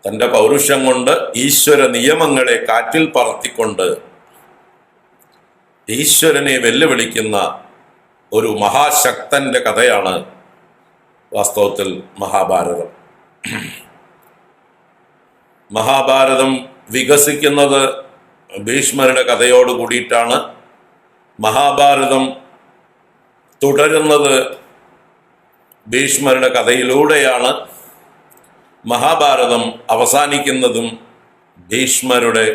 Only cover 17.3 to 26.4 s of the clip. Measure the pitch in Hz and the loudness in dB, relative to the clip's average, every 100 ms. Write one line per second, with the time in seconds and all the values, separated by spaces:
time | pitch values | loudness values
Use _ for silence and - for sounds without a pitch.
17.3 | 143 147 143 143 139 131 - - _ _ | 0 0 2 2 2 0 -4 -16 _ _
18.3 | _ _ 98 104 135 - 139 131 127 120 | _ _ -12 -4 -2 -2 0 2 2 0
19.3 | 120 123 123 123 123 117 123 120 120 117 | 2 4 4 4 0 -4 -4 -2 -2 0
20.3 | 139 - - _ _ _ _ _ _ _ | -2 -4 -18 _ _ _ _ _ _ _
21.3 | - 110 120 143 139 143 139 131 135 131 | -6 -2 2 0 4 4 4 2 0 -2
22.3 | - - _ _ _ _ _ _ _ _ | -8 -20 _ _ _ _ _ _ _ _
23.3 | _ _ _ 139 143 151 156 151 147 143 | _ _ _ -2 2 2 2 2 2 2
24.3 | 131 - - - _ _ _ _ _ _ | 0 -2 -10 -20 _ _ _ _ _ _
25.3 | _ _ _ _ _ 107 120 139 135 139 | _ _ _ _ _ -6 -2 0 -2 2
26.3 | 131 | 2